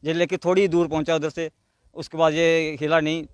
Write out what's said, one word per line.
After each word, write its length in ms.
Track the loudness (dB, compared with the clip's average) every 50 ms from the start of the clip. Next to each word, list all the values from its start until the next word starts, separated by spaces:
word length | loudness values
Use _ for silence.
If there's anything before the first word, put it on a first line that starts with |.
| -4
ये 100 | -4 0
लेके 240 | 0 0 -2 -2 -4
थोड़ी 300 | 0 0 2 4 2 4
दूर 200 | 2 2 0 0
पहुंचा 280 | 0 -4 -2 0 -2
उधर 140 | -2 -2 -4
से, 220 | -6 -6 -8 -8 _ _ _ _ _ _ _ _ _
उसके 240 | -16 -16 -12 -2 2
बाद 160 | 2 2 4
ये 440 | 2 2 4 4 2 0 -2 -6 -6
हिला 200 | -4 0 0 2
नहीं। 280 | 0 0 -4 -4 -8 -12